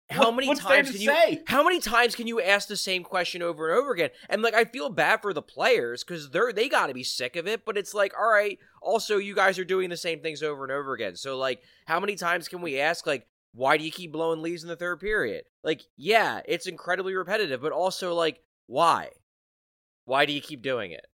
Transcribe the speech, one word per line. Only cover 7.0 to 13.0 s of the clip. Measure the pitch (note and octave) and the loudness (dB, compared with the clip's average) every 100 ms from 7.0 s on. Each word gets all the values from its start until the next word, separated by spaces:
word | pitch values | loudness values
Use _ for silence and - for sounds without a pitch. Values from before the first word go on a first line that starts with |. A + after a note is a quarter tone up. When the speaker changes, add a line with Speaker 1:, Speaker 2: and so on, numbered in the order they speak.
Speaker 1:
sick | B2+ - B2 E3+ | -8 -6 -6 -6
of | E3+ | -6
it, | A3 | -6
but | - G3+ | -4 -6
it's | F#3+ | -4
like, | G#3 G3 - | 0 0 0
all | A3 | 2
right, | G#3 G#3 F#3 _ _ | 4 2 -4 _ _
also, | F3 G#3+ - G3+ | -2 -2 0 -2
you | G3+ | 0
guys | G3+ F#3+ F#3 | 2 2 2
are | |
doing | F3 F#3 F#3 | 0 -2 -2
the | E3+ | -4
same | F3+ D#3 | -6 -6
things | D#3+ C#3+ | -6 -6
over | D3+ C#3+ | -6 -6
and | C3+ | -6
over | C#3 C#3 | -4 -4
again. | A#2 G#2 F2 | -4 -4 -6
So, | C3+ C3 | -8 -4
like, | C3 B2 _ _ - | -4 -4 _ _ -4
how | E3 | -2
many | G3+ | -2
times | G3+ F3 F3 D#3 | -4 -2 -2 -4
can | F3+ | -10
we | F3 C3+ | -6 -2
ask, | D3+ E3+ | 0 0